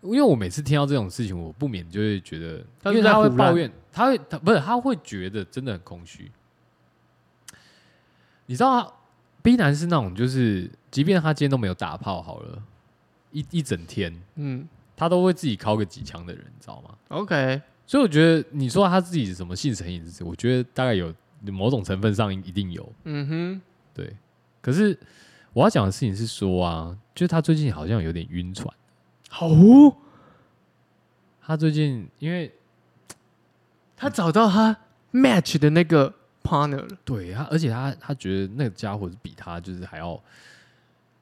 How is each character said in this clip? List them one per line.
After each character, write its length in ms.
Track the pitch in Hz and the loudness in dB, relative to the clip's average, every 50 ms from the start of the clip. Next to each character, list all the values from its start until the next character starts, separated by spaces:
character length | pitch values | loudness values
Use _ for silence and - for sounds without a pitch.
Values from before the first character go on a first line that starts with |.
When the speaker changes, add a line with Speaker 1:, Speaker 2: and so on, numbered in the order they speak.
| - | -6
Speaker 1:
因 100 | 175 220 | -2 0
为 100 | 269 294 | 2 4
我 120 | 247 156 | 4 4
每 160 | 117 101 90 | 4 0 -4
次 100 | 87 - | -6 -6
听 160 | 147 127 147 | -4 -2 0
到 80 | 147 143 | 0 0
这 100 | 139 143 | 0 0
种 140 | 135 107 92 | -2 -2 -4
事 160 | - - 120 | -6 -6 -8
情， 160 | 101 95 87 | -6 -6 -8
我 120 | 85 82 80 | -10 -12 -10
不 160 | - 147 143 | -8 -8 -6
免 200 | 117 92 85 82 | -6 -8 -10 -10
就 120 | 87 101 | -6 -4
会 200 | 107 107 104 98 | -2 -2 -2 -4
觉 180 | 87 - - 80 | -6 -10 -14 -12
得， 260 | 82 82 80 - - - _ _ - | -12 -12 -12 -14 -16 -20 _ _ -4
Speaker 2:
他 100 | 196 202 | 0 0
是 100 | 226 214 | 4 4
在 120 | 214 208 | 6 6
胡 80 | 214 214 | 6 6
乱。 60 | 143 | 4
Speaker 1:
因 20 | |
为 0 | |
他 0 | 123 | 4
会 0 | |
抱 200 | 123 - 175 170 | 4 4 4 4
怨， 160 | 170 165 120 - - _ _ _ | 2 0 -4 -8 -16 _ _ _
他 140 | 170 226 | 0 0
会， 120 | 262 269 196 139 - | 2 2 0 -4 -8
他， 100 | - 147 | -14 -4
不 140 | 151 180 220 | 0 2 2
是， 60 | 170 | 2
他 220 | 135 170 233 247 | 2 -2 -4 -2
会 160 | 240 269 247 160 _ | -2 -2 -4 -4 _
觉 260 | - - 98 92 95 | -12 -12 -10 -10 -8
得 140 | 101 107 95 | -8 -8 -10
真 200 | - - 131 131 | -10 -12 -12 -8
的 80 | 131 104 | -8 -10
很 80 | 87 | -10
空 240 | 85 - 87 87 87 | -12 -16 -20 -20 -20
虚。 260 | 85 - - 92 95 113 _ _ _ _ _ _ _ _ _ _ _ _ _ _ _ _ _ _ _ _ _ _ - - _ _ _ _ _ _ _ _ _ _ _ _ _ _ _ _ _ _ | -20 -20 -20 -20 -20 -20 _ _ _ _ _ _ _ _ _ _ _ _ _ _ _ _ _ _ _ _ _ _ -20 -20 _ _ _ _ _ _ _ _ _ _ _ _ _ _ _ _ _ _
你 100 | - 123 | -12 -2
知 60 | 127 233 | 0 2
道 80 | 269 | 2
啊， 220 | 262 240 208 - - _ _ _ _ _ _ _ _ _ _ | 2 2 -2 -4 -14 _ _ _ _ _ _ _ _ _ _
B 140 | 233 247 | 4 4
男 180 | 247 196 143 143 | 6 4 2 2
是 120 | 147 165 | 2 -2
那 100 | 170 175 | 0 0
种， 180 | 151 113 92 90 | 0 0 -2 -4
就 140 | 95 120 127 | -2 -2 -2
是 420 | 131 135 123 113 104 92 90 87 - _ _ _ - | 0 0 0 0 0 -2 -4 -8 -14 _ _ _ -2
即 100 | 131 143 | -2 0
便 180 | 165 196 180 | 2 2 2
他 140 | 156 160 151 | 2 0 0
今 100 | - 147 | 0 0
天 60 | 143 | 0
都 80 | 135 131 | 0 0
没 80 | 110 | -2
有 80 | 95 90 | -4 -6
打 220 | - 98 85 73 | -6 -8 -10 -10
炮 260 | - - - 95 85 80 | -10 -8 -8 -8 -8 -10
好 160 | - - - | -12 -16 -16
了， 220 | 78 80 - - 110 - _ _ _ _ _ _ _ _ _ _ _ _ _ | -16 -16 -16 -18 -18 -20 _ _ _ _ _ _ _ _ _ _ _ _ _
一， 120 | 151 151 - | -10 -10 -6
一 120 | - 170 147 | -6 -6 -4
整 220 | - 104 82 85 | -4 -6 -6 -6
天， 360 | - - - 98 85 82 85 92 _ _ | -10 -6 -6 -6 -6 -6 -14 -20 _ _
Speaker 2:
嗯。 320 | - 147 139 131 127 147 165 _ _ _ _ _ | -10 -8 -8 -8 -8 -12 -16 _ _ _ _ _
Speaker 1:
他 140 | - 160 170 | -4 -2 0
都 160 | 175 180 180 | 2 2 2
会 80 | 185 180 | 2 0
自 160 | - - 147 | 0 -2 -4
己 80 | 107 | -4
敲 180 | 95 - 110 107 | -4 -2 -2 0
个 100 | 110 104 | 0 -2
几 200 | 95 - - 104 | -6 -8 -16 -18
枪 200 | - - 87 87 | -16 -16 -16 -16
的 80 | 87 90 | -16 -16
人， 120 | 85 - | -18 -18
你 80 | - - - | -20 -20 -20
知 80 | - - | -20 -20
道 120 | - - 143 | -20 -20 -20
吗？ 120 | - - _ _ _ | -20 -20 _ _ _
Speaker 2:
OK。 520 | - 156 208 190 185 147 135 131 131 139 - _ _ _ _ | -10 -8 -4 -2 0 0 0 0 -2 -4 -6 _ _ _ _
Speaker 1:
所 120 | _ - 277 | _ 2 2
以 40 | 277 | 2
我 60 | 202 | 4
觉 140 | 147 151 160 | 4 4 6
得 240 | 165 165 160 - - - | 6 4 2 0 -4 -6
你 160 | 147 135 127 | -4 -4 -2
说 180 | 117 185 202 | 2 2 2
他 140 | 185 175 190 | 4 2 0
自 160 | 180 175 180 | 0 0 -4
己 180 | 165 120 95 92 | -4 -4 -4 -6
什 100 | 87 90 | -10 -10
么 120 | 87 90 | -10 -10
性 180 | - - 147 117 | -6 -4 -4 -4
成 160 | 92 95 85 | -4 -8 -10
瘾， 140 | 92 87 82 85 82 - | -10 -12 -12 -16 -16 -14
我 160 | 87 85 85 | -12 -12 -10
觉 200 | - - 117 127 | -4 -2 0 0
得 60 | 127 123 - _ | 0 -2 -4 _
大 100 | - 131 | -4 -2
概 100 | 131 117 | 0 0
有 180 | 95 87 82 82 _ _ _ _ - 107 | -2 -2 -6 -10 _ _ _ _ -18 -14
某 220 | 101 98 95 95 117 | -12 -6 -2 0 0
种 140 | 139 120 95 | 0 -2 -4
成 180 | 87 98 95 | -4 -4 -2
分 140 | 98 110 104 | 0 0 0
上 180 | 98 113 101 95 | 0 -2 -2 -2
一 200 | 95 95 95 87 | -6 -10 -10 -8
定 180 | 101 101 92 | -6 -6 -6
有。 220 | 87 82 - - - _ - | -8 -12 -14 -18 -20 _ -14
Speaker 2:
嗯 220 | 165 151 147 143 | -10 -8 -8 -6
哼。 340 | 139 160 160 170 180 190 190 - _ _ _ _ _ _ | -6 -6 -6 -6 -8 -10 -12 -16 _ _ _ _ _ _
Speaker 1:
对。 220 | - 92 - 104 104 _ _ _ _ _ _ _ _ | -14 -14 -14 -16 -18 _ _ _ _ _ _ _ _
可 100 | _ - | _ -4
是 260 | 131 170 214 208 180 - - _ _ _ - _ _ _ _ _ _ | 0 0 0 0 0 -4 -10 _ _ _ -20 _ _ _ _ _ _
我 100 | 120 139 | 2 2
要 60 | - | 4
讲 140 | - 151 104 | 4 2 0
的 60 | 95 | 0
事 80 | 95 - | -2 -2
情 160 | 139 113 95 | -4 -4 -4
是 100 | 101 117 | -4 -6
说 400 | 113 - - 104 95 92 90 90 | -8 -6 -4 -4 -2 0 0 -2
啊， 320 | 85 85 80 80 82 87 101 _ _ _ | -2 -4 -6 -8 -12 -14 -16 _ _ _
就 100 | - 180 | -4 -2
是 40 | 175 | 0
他 120 | - 165 | 0 0
最 120 | 156 - 160 | 2 2 0
近 220 | 156 151 135 110 | 0 0 -2 -4
好 100 | - 76 | -4 -4
像 160 | 87 113 110 | -4 -2 -2
有 120 | 85 80 85 | -2 -4 -6
点 120 | 85 82 - | -6 -8 -8
晕 240 | 80 87 87 90 92 | -8 -8 -8 -8 -10
船。 180 | 98 - - - _ _ _ _ _ _ _ _ _ _ - | -12 -12 -14 -14 _ _ _ _ _ _ _ _ _ _ -20
Speaker 2:
好 200 | - - 170 165 | -10 -6 0 6
哦。 480 | 160 156 180 214 240 277 294 285 - - - - _ - _ _ _ _ _ _ _ _ _ _ _ _ _ _ _ _ _ _ _ _ _ _ _ _ _ | 8 10 12 12 12 12 12 10 8 4 -14 -20 _ -20 _ _ _ _ _ _ _ _ _ _ _ _ _ _ _ _ _ _ _ _ _ _ _ _ _
Speaker 1:
他 120 | - 160 | -6 -4
最 160 | 151 156 160 151 | 0 0 0 2
近 360 | 151 156 147 131 117 95 - _ _ | 2 0 0 -2 -4 -8 -12 _ _
因 100 | 147 156 | -8 -6
为 240 | 175 180 165 123 _ _ _ _ _ _ _ _ _ _ _ _ - _ _ _ _ _ _ _ _ _ _ _ _ _ _ _ _ | -6 -6 -8 -10 _ _ _ _ _ _ _ _ _ _ _ _ -20 _ _ _ _ _ _ _ _ _ _ _ _ _ _ _ _
Speaker 2:
他 120 | _ - 277 | _ -8 -6
找 220 | - - 185 170 | -2 0 0 2
到 180 | 151 214 226 214 | 4 4 4 4
他 280 | 180 208 220 220 214 - _ _ _ _ _ _ | 4 4 4 2 2 -2 _ _ _ _ _ _
match 480 | - 247 269 269 233 190 - - - 160 | 2 4 4 4 4 2 0 0 -2 2
的 100 | 143 147 | 2 4
那 120 | 151 165 175 | 4 4 2
个 320 | 156 165 151 135 135 - _ _ _ _ _ _ | 4 4 4 4 2 -2 _ _ _ _ _ _
partner 320 | - - 143 147 147 143 | -2 -2 0 0 -2 -4
了。 200 | 135 - - 196 185 _ | -8 -10 -14 -18 -16 _
Speaker 1:
对， 280 | - 135 104 90 87 92 | -8 -8 -8 -8 -8 -10
他， 100 | 113 151 | -10 -8
而 140 | - 151 165 | -4 -4 -2
且 100 | 160 131 | -2 -2
他， 220 | 110 120 131 139 - - | -4 -4 -4 -6 -8 -10
他 160 | - - 143 | -10 -10 -10
觉 260 | 131 - 95 95 95 | -8 -6 -6 -4 -4
得 60 | 98 95 104 | -4 -6 -6
那 80 | 127 - | -6 -6
个 80 | 117 | -6
家 260 | 92 - - 104 101 | -6 -8 -8 -8 -8
伙 120 | 104 101 90 | -6 -8 -10
是 80 | 85 107 | -12 -12
比 140 | _ 85 - | _ -18 -18
他 220 | - - - 85 87 | -16 -16 -14 -12 -12
就 160 | 85 92 92 | -12 -12 -14
是 100 | 90 90 | -14 -14
还 140 | 87 - 80 | -14 -14 -12
要， 240 | 80 87 82 - _ _ _ - - - - _ _ _ _ _ _ _ _ _ _ _ _ _ | -12 -12 -12 -12 _ _ _ -20 -20 -20 -20 _ _ _ _ _ _ _ _ _ _ _ _ _